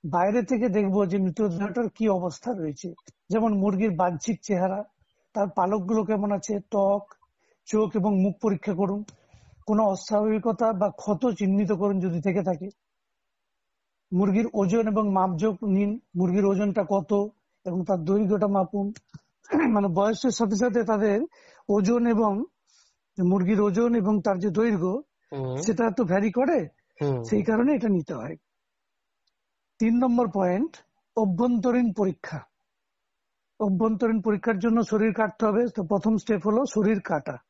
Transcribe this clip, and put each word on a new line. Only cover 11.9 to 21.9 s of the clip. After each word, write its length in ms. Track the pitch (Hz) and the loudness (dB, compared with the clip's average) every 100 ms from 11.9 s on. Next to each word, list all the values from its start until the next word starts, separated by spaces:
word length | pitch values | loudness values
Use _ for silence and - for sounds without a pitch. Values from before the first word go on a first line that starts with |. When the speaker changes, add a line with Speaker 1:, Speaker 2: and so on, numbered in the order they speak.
| 196 | 0
Speaker 1:
যদি 200 | 185 170 | -2 -2
থেকে 200 | 190 185 | -2 0
থাকে। 240 | 190 160 190 - _ _ _ _ _ _ _ _ _ _ _ _ _ | -2 -4 -8 -16 _ _ _ _ _ _ _ _ _ _ _ _ _
মুরগির 360 | 180 208 196 233 | 0 2 2 0
ওজন 320 | 220 196 226 220 | 0 0 2 0
এবং 180 | 208 214 | 0 0
মাপজোক 440 | 190 185 165 220 185 | 0 0 0 -2 -2
নিন, 280 | 214 190 202 226 _ 175 | 0 2 0 -4 _ -2
মুরগির 300 | 180 185 196 | 0 2 2
ওজনটা 380 | 190 208 202 175 | 2 0 -2 0
কত 220 | 196 170 202 208 _ _ _ 185 | -2 0 0 0 _ _ _ -6
এবং 140 | 175 | -4
তার 160 | 170 185 | -2 -2
দৈর্ঘ্যটা 440 | 156 196 202 208 208 | 0 0 2 0 2
মাপুন। 380 | 196 190 202 202 220 _ - _ _ | 2 0 -2 -6 -8 _ -20 _ _
<clears throat> 300 | - 302 285 | -2 0 2
মানে 140 | 208 202 | 2 2
বয়সের 440 | 165 208 220 262 | 2 0 2 -2
সাথে 240 | - 226 202 | 0 0 2
সাথে 280 | 247 226 | 0 0
তাদের 360 | 220 214 214 202 330 _ - - - | 0 0 2 0 -2 _ -20 -20 0
ওজন 340 | 202 190 | 2 2